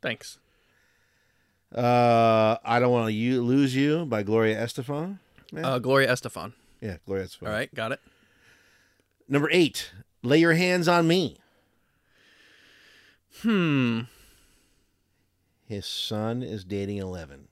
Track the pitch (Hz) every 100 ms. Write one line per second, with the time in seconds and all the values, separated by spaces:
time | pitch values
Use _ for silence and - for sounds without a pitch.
0 | - 113 - - _ _ _ _ _ _
1 | _ _ _ _ _ _ _ - 123 120
2 | 120 117 113 110 110 113 - 117 123 123
3 | 113 107 117 131 120 135 139 127 143 151
4 | 165 110 101 110 110 107 113 - 123 147
5 | 170 196 _ _ _ - 139 127 120 135
6 | 135 123 120 - 87 - _ _ 113 85
7 | - 95 92 - 104 107 135 - 113 135
8 | _ _ _ _ _ _ _ _ _ _
9 | _ _ _ 139 143 170 156 - - -
10 | - _ 120 151 165 165 180 180 170 175
11 | 165 175 151 - _ _ _ _ _ _
12 | _ _ _ _ _ _ _ _ _ _
13 | _ _ _ - 220 208 170 143 123 113
14 | 123 _ _ _ _ _ _ _ _ _
15 | _ _ _ _ _ _ _ 104 95 -
16 | - 107 110 120 127 104 92 101 98 101
17 | 95 90 76 69 69